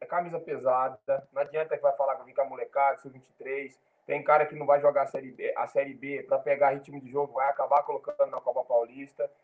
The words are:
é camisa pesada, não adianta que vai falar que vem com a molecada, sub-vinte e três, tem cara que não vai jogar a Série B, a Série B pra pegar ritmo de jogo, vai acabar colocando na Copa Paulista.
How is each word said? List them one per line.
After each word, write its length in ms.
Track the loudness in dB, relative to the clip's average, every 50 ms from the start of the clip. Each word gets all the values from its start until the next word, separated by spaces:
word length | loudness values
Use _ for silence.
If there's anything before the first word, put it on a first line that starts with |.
é 60 | -10
camisa 320 | -4 -4 -4 -2 -4 -6 -8
pesada, 880 | -6 -6 -8 -2 0 2 2 2 0 -2 -4 -8 _ -2 -2 -2 -2 _
não 80 | _ -4
adianta 360 | -4 -2 -2 -4 -2 -2 -4
que 60 | 0
vai 140 | 2 0 2
falar 200 | 2 0 -2 -2
que 80 | -4 -10
vem 100 | -6 -4
com 80 | -2
a 20 | -2
molecada, 540 | -2 -4 -8 -10 -6 0 2 2 2 0 -2
sub-vinte 300 | -8 -16 -20 -20 -20 _
e 40 | _ _
três, 380 | -8 -6 -6 -6 -6 -10 -14 _ _ _ _ _ _
tem 160 | -4 -4 -2
cara 220 | 4 4 6 6 4
que 100 | 2 -2
não 120 | -2 2
vai 140 | 4 4 6
jogar 220 | 6 4 4 4
a 40 | 0
Série 240 | 0 -4 -8 -10 -10
B, 240 | -10 -6 -4 -4 -2
a 100 | -2 -4
Série 280 | -2 0 -2 -2 -2 -6
B 280 | -10 -8 -8 -8 -8 -2
pra 140 | 0 0 0
pegar 320 | 2 0 2 4 4 4
ritmo 300 | 2 0 -6 -12 -14 -14
de 100 | -14 -6
jogo, 240 | -2 -2 -2 -2 -2
vai 140 | 0 0 0
acabar 340 | 0 0 2 4 4 4
colocando 480 | 4 2 -4 -6 -6 -8 -2 0 0 0
na 100 | 0 -4
Copa 240 | -4 -2 -2 -2 0
Paulista. 680 | 2 2 2 2 0 -6 -14 -16 -14 _ -6 -6 -6 -6 _